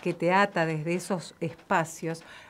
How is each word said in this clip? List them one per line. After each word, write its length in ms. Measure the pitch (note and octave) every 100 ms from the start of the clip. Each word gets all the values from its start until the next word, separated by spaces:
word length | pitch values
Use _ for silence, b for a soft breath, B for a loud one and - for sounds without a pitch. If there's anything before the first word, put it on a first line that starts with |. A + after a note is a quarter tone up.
que 120 | F3+
te 180 | E3+ E3+
ata 340 | F#3 G3+ - D#3+
desde 280 | D#3 D#3 F3
esos 380 | - F#3 - -
espacios, 840 | E3+ - - F#3 D#3+ - D#3+ D#3+ B B B